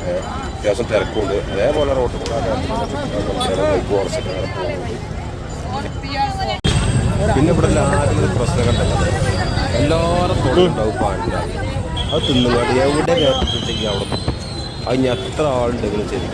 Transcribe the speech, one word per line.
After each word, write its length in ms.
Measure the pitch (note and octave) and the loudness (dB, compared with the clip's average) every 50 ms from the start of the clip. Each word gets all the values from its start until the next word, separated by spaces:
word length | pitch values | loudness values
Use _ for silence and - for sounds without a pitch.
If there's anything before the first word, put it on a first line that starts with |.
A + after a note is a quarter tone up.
| F2+ | -4
ഏ, 100 | F2+ F2 F2+ - E2+ - - - - - | -2 -4 -4 -4 -4 -6 -6 -6 -6 -8
അത്യാവശ്യം 320 | - - G#2 G2+ G#2+ A#2 - | -2 -2 -2 0 0 -2 0
തിരക്കുണ്ട്. 460 | A2+ G2+ F#2 - - A2 G#2 F#2 G2 G2+ - - | 0 0 0 0 -2 -2 -2 0 -2 -2 -2 -2
അതേപോലെ 400 | A#2+ G2 G#2 C3+ D3 D3+ D3 C#3 C3+ C3 | -2 0 0 2 2 2 0 0 0 0
റോട്ടിൽ 200 | B2 A#2 - - | 0 -2 -2 -4
കൂടെ 160 | - - A#2 A2+ A2+ A2+ G#2+ - - - A3 A3+ - - - - - - - - - - - - - F#3+ F#3+ - | -6 -4 -4 -2 -2 -2 -2 -2 -2 -2 -2 -2 -4 -4 -4 -6 -4 -4 -4 -4 -4 -2 -2 -2 -2 -2 0 0
ബൈക്ക് 260 | - G#3 - - - - | 0 2 0 0 0 0
കുറച്ചൊക്കെ 400 | - G2 G3 F2 - - - - | 0 0 0 0 -4 -4 -4 -4
അങ്ങനെ 160 | - - - - - | -4 -4 -6 -6 -4
പോകുന്നുണ്ട്. 380 | F#2+ - F#2+ - F#3 - - - - - - - - - - - - - - - - - - - - - - - - C#4 C4+ C#4 C#4 C#4 C4+ - - - - - - - - - - - - - - - - - - - A3 G#3 | -4 -4 -4 -4 -4 -6 -6 -6 -6 -8 -8 -8 -8 -6 -8 -8 -8 -8 -8 -8 -8 -6 -6 -4 -4 -4 -6 -6 -6 -6 -4 -2 -2 -2 -2 -2 -2 -2 -4 -2 0 0 2 2 4 2 4 2 2 2 2 2 2 2 4 4
പിന്നെ 160 | - D3 E3+ E3+ | 4 4 4 4
ഇവിടെ 140 | - E3 - | 4 4 4
എല്ലാവരും 480 | - - - - - C#3+ C#3+ D3+ D3+ D3+ | 4 4 4 4 2 2 2 2 2 2
ഒരു 60 | D3+ D3 - - | 2 2 2 0
പ്രശ്നം 260 | A#2+ - - - - A#2+ | 0 2 2 2 2 2
കണ്ടത്, 380 | - - - - - - - - - - - - - - - - - - - - - - | 2 2 2 2 2 2 2 2 2 2 2 0 2 0 0 0 0 0 0 0 2 2
എല്ലാവരും 600 | C3+ C#3+ D#3+ E3 E3 E3+ F3 F3 F3+ F3+ F3+ - - | 4 4 4 2 2 2 2 2 2 2 2 2 2
തൊഴിലുണ്ടാവും 500 | C3 C3 E3+ F3+ F3 D3+ B2 G#2+ A2 G#2+ G2+ | 4 4 6 4 4 4 0 0 0 0 0
പാൻറ്റില്ല. 360 | G#2+ G2+ F#2+ F#2+ F2+ - F2+ F2+ - - - - - - - - - - - - - - | -2 0 0 -2 -2 -2 -2 -2 -4 -4 -4 -4 -4 -4 -4 -4 -4 -4 -4 -4 -2 -2
അത് 100 | D3 C3+ - - | -2 0 0 2
തിന്നുകാണ്ട് 440 | C3+ B2+ B2 B2 A#2+ A#2+ A#2+ A2+ B2 B2+ C3+ | 2 4 4 4 4 2 2 2 2 2 2
എവിടെ 300 | C#3+ D3 D3+ D#3 E3 E3+ E3+ | 4 2 2 2 2 2 4
ഗ്യാപ്പ് 240 | D3+ C3+ C3 C3 - - - | 4 2 2 2 0 0 -2
വെച്ചെങ്കിൽ 320 | - - - A2+ A2 G#2+ G#2+ | -2 -2 -2 -4 -2 -2 -2
അവിടെ 140 | G2+ G2+ G2+ - | -2 -2 -4 -4
പോകും. 240 | G2 F#2+ - - - - - - - - - - - - - | -4 -4 -4 -4 -4 -4 -8 -8 -8 -8 -8 -8 -8 -8 -4
അത് 80 | A#2+ B2+ C3 | -2 0 2
ഇനി 100 | C3 B2+ A#2+ | 2 2 0
എത്ര 300 | A#2+ - - - D3 D3+ D3 C3 B2 | 0 -4 -6 -2 0 0 0 2 0
ആളുണ്ടെങ്കിലും 460 | B2 A#2+ B2 A#2 A2 G#2 G#2 G#2 G2+ - | 0 0 0 -2 -2 -2 -2 -2 -2 -2
ശരി 140 | G#2+ F#2 E2+ F2+ | -4 -4 -4 -6